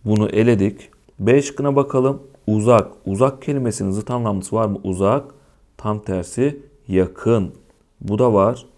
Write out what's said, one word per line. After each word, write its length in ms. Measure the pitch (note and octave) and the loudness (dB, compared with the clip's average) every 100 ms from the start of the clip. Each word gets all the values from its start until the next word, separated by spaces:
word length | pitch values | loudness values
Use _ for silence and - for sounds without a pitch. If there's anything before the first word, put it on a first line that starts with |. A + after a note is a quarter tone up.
| G#2+ | 0
Bunu 240 | G#2+ G#2+ | 0 2
eledik. 600 | - A#2 A2+ G2 G2+ - _ _ _ | 2 2 4 0 -2 -20 _ _ _
B 220 | G2 C3+ | 2 2
şıkkına 340 | C#3+ - C#3+ C#3 | 2 -4 0 0
bakalım. 480 | C#3 C3+ C3 C#3 - - - | 0 0 0 -2 -10 -12 -2
Uzak. 440 | G#2+ G#2+ A#2 - - - | 0 4 4 2 -8 -8
Uzak 360 | F#2+ C3 C3+ | 0 0 0
kelimesinin 500 | - C#3+ B2 G#2 G2 | -6 -4 -4 -4 -4
zıt 200 | G2 G#2+ | -4 -4
anlamlısı 440 | B2 A2+ G2+ F#2 A2 | -4 -2 -4 -4 -2
var 120 | G#2+ | -2
mı? 120 | G2 | -4
Uzak, 500 | F#2+ F#2 G2 B2+ - - _ _ _ _ | -6 -2 0 0 -4 -20 _ _ _ _
tam 220 | G#2+ G#2+ | -6 -6
tersi 600 | - F#2 F2 - C#3 C#3+ - _ - | -4 -6 -6 -2 -2 -4 -18 _ -4
yakın. 640 | F#2+ F2+ - A2+ A#2 F2+ - _ _ _ _ | 0 0 -2 0 0 -2 -10 _ _ _ _
Bu 180 | - G#2 | -6 0
da 140 | B2 | 2
var. 320 | G#2 G2 B2 - | 4 2 0 -12